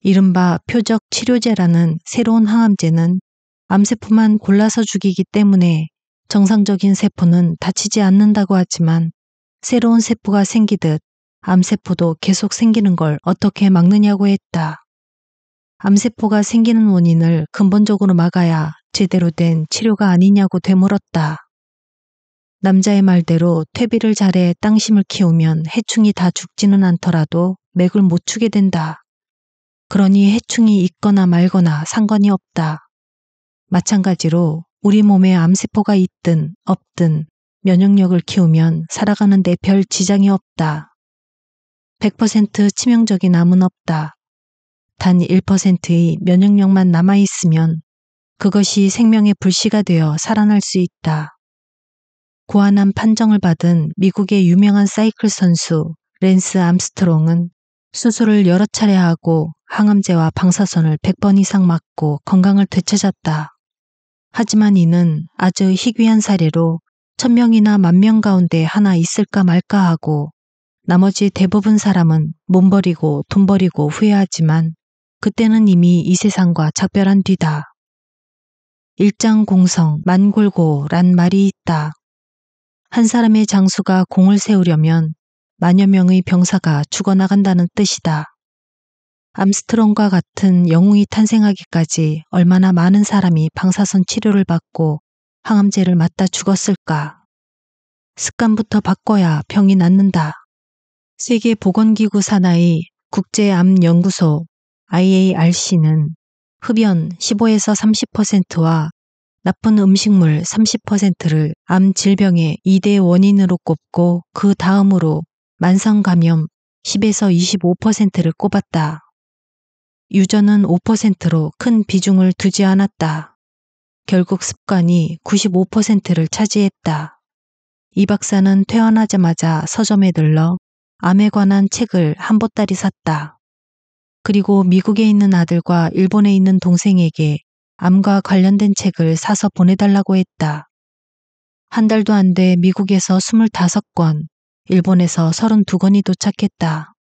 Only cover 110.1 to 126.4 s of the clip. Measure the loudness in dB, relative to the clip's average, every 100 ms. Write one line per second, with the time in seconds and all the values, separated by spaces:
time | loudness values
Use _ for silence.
110.1 | 2 2 0 -4 -2 -2 -2 -4 -2 -2
111.1 | -2 -2 -2 -4 -6 _ 0 0 0 0
112.1 | 0 2 0 -2 -2 0 0 2 0 2
113.1 | 4 4 2 2 -2 -4 -6 _ -2 0
114.1 | -2 -6 -4 -2 0 0 2 2 2 0
115.1 | -4 -8 _ _ _ 0 0 2 0 2
116.1 | 2 2 0 -4 _ _ _ -8 -4 -2
117.1 | 0 0 0 -2 -2 -2 -2 -2 0 -2
118.1 | 0 -4 -2 -4 -4 -4 -6 -6 -8 _
119.1 | _ _ _ _ _ _ _ _ _ _
120.1 | -2 0 2 2 2 2 -2 -2 -2 0
121.1 | -2 -2 -2 -4 -6 -2 -2 0 -2 0
122.1 | 2 2 0 -4 0 0 2 -2 _ -6
123.1 | -6 -10 _ _ _ _ _ _ _ -2
124.1 | -2 0 -4 -6 -12 -4 0 2 0 0
125.1 | -6 -4 -2 0 -2 -2 -2 0 -2 0
126.1 | -2 -2 -4